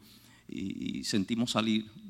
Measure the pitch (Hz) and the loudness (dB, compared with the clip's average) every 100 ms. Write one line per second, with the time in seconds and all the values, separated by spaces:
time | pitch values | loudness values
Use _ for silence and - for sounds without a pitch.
0 | - - - - - - 95 - - - | -14 -20 -20 -20 -12 -6 -6 -4 -4 -4
1 | - 110 95 117 120 113 110 107 107 - | 0 2 2 0 2 2 4 2 0 -10
2 | - | -14